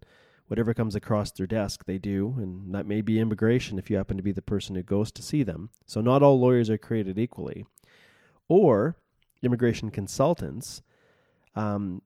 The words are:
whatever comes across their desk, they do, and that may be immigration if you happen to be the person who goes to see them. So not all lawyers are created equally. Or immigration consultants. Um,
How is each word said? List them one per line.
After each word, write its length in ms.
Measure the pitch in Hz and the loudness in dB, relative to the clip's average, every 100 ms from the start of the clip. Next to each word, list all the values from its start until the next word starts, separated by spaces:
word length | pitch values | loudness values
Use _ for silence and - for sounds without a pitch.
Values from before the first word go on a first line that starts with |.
| - _ _ _ - | -18 _ _ _ -6
whatever 300 | 113 208 220 | -2 0 0
comes 200 | 113 101 | -2 -4
across 360 | - 107 101 | -2 -2 -2
their 160 | - 95 | -4 -4
desk, 380 | 110 101 - - | -2 -4 -6 -8
they 120 | 95 | -6
do, 380 | 101 98 104 131 | -4 -2 -2 -4
and 360 | 95 90 98 | -8 -10 -8
that 120 | 98 101 | -6 -4
may 160 | 104 | -2
be 180 | 104 110 | 0 0
immigration 580 | 113 104 110 123 - 95 | 0 2 2 2 0 -8
if 100 | - | -4
you 80 | 98 | -2
happen 200 | 98 95 | -2 -4
to 60 | |
be 80 | 98 | -4
the 100 | 98 | -4
person 340 | - 101 - 95 | -4 -4 -4 -8
who 80 | |
goes 280 | 90 98 110 | -2 -2 -2
to 100 | - | -6
see 220 | - 151 | -4 -2
them. 260 | 107 78 104 _ - | -2 -4 -10 _ -10
So 160 | 110 | -2
not 220 | 117 135 | 2 6
all 160 | 143 131 | 8 8
lawyers 300 | 123 123 110 | 6 4 2
are 60 | 107 | 0
created 400 | - 113 95 95 | -2 -4 -2 -2
equally. 460 | 120 - 71 - 107 _ _ _ _ _ _ _ - | -4 -6 -12 -12 -16 _ _ _ _ _ _ _ 2
Or 480 | 180 180 104 135 - _ _ _ _ | 6 6 6 4 -2 _ _ _ _
immigration 480 | 123 120 120 107 110 | -2 2 2 0 -4
consultants. 880 | 107 95 - 139 202 78 85 - - _ _ _ _ _ _ _ 104 | -6 -6 0 0 0 -6 -10 -14 -16 _ _ _ _ _ _ _ -6
Um, 460 | 107 101 101 92 | -4 -4 -4 -8